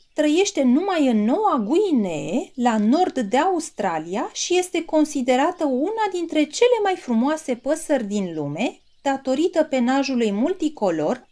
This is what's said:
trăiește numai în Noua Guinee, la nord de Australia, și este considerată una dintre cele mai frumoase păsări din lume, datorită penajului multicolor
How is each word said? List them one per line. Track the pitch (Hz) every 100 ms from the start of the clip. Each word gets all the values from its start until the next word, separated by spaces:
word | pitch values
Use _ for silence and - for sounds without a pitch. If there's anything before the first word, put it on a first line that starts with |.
| _
trăiește | - 302 320 392 311
numai | 262 262 392 339 269
în | 220
Noua | 214 320 415 294
Guinee, | 202 330 415 269 190 151 151 220 370 -
la | 240 220
nord | 214 311 359 -
de | 202 247
Australia, | 349 349 - - 196 160 165 196 381
și | - - 359
este | 359 330 330
considerată | 311 302 277 247 254 311 359 302
una | 254 339 453 415
dintre | 359 320 302
cele | 294 - 480 466
mai | 403 359
frumoase | - 226 262 311 - 240
păsări | 262 311 - 269
din | 202 208 185
lume, | 156 143 151 277 - _ _
datorită | 277 269 269 262 349 339
penajului | 311 262 240 277 269 247 220
multicolor | 202 294 392 311 - 196 160 151 247 -